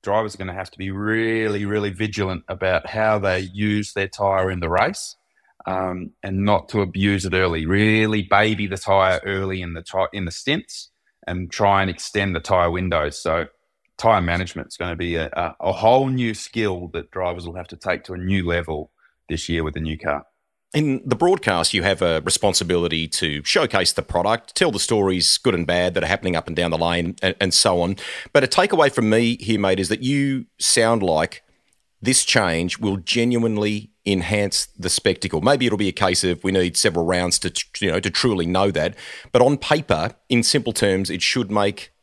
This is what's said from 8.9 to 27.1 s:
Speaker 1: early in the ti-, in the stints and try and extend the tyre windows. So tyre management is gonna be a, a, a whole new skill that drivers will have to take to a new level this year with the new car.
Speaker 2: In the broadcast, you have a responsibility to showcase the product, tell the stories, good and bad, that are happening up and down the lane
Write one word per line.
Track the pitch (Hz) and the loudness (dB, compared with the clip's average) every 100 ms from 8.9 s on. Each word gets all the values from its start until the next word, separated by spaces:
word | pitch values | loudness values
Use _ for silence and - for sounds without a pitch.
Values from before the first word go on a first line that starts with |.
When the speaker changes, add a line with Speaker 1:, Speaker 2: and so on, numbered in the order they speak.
| 98 95 90 | 4 4 2
Speaker 1:
early | 98 98 95 95 | -2 -4 -2 -4
in | 87 | -6
the | 87 | -10
ti-, | 87 95 95 | -6 -2 -2
in | 101 87 | -4 -8
the | |
stints | - - 151 - - - _ _ _ - | -6 -4 -4 -4 -16 -18 _ _ _ -8
and | 90 87 | -8 -8
try | - 104 98 | 0 4 4
and | 95 | 2
extend | 87 - 104 98 85 | -4 -4 -2 -2 -2
the | |
tyre | - 92 87 | 0 2 2
windows. | 87 92 85 73 - | 0 -2 0 -2 -4
So | 85 82 82 _ _ _ _ - | -2 -2 -4 _ _ _ _ -2
tyre | 113 107 | 2 2
management | 87 87 90 82 - | 2 -2 -4 -8 -12
is | - | -8
gonna | 87 82 | -8 -4
be | 87 82 | -4 -2
a, | 78 | -4
a, | - 85 - | -4 -6 -4
a | 92 | -4
whole | 92 110 127 135 | 2 4 4 2
new | 127 117 | 0 -2
skill | 104 - 113 104 90 87 | -4 -8 -2 -2 -2 -6
that | 85 85 | -8 -8
drivers | 92 90 87 85 | -4 -4 -4 -8
will | 90 | -12
have | 85 | -14
to | 82 | -10
take | - 90 | -4 -4
to | - | -6
a | 90 | -6
new | 90 98 87 | 0 0 2
level | 87 82 76 78 _ _ _ _ | -2 -2 -8 -8 _ _ _ _
this | 82 - | -8 -4
year | 82 | -2
with | 78 | -2
the | 76 | -4
new | 78 78 | -6 -4
car. | 80 73 - _ _ _ _ | -4 -4 -6 _ _ _ _
Speaker 2:
In | 151 151 131 | -2 0 -2
the | - 117 | -2 2
broadcast, | 175 185 - 90 82 | 2 2 2 2 2
you | 104 | 0
have | 90 95 | 0 2
a | 87 80 | 2 2
responsibility | 78 - 104 90 87 87 85 80 80 | 0 0 2 0 0 0 0 -2 -4
to | - 82 73 | -2 -2 -4
showcase | 71 - 147 101 87 | 0 0 2 2 0
the | - | -2
product, | - 87 95 117 - | -2 -2 0 -2 -4
tell | - 175 | 0 0
the | 101 | 0
stories, | - 110 98 92 85 - | 0 2 2 2 2 2
good | 127 | 0
and | 90 85 | 0 0
bad, | 87 90 | 0 0
that | 90 | 0
are | 78 | -2
happening | 98 92 85 | -2 -2 -4
up | 87 | -4
and | |
down | 82 85 | -4 -2
the | 82 | 0
lane | 85 87 85 | 0 0 -4